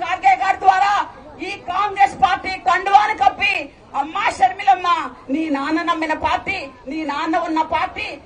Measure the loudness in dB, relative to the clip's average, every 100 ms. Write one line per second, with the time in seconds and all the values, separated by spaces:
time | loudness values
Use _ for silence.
0 | -6 0 2 4 2 2 4 4 4 2
1 | -2 -8 -20 -12 -10 -10 -6 -2 -2 4
2 | 2 4 2 2 -4 -4 0 0 6 4
3 | 4 2 2 2 -2 -2 -6 -16 -10 -6
4 | -4 -2 -2 2 0 2 2 2 2 0
5 | -2 -10 -6 -4 -2 -2 -2 -2 0 -2
6 | -2 -2 -2 -2 -2 -6 -6 -14 -12 -8
7 | -6 -4 -2 -2 -2 -2 -2 -2 -4 -6
8 | -10 -10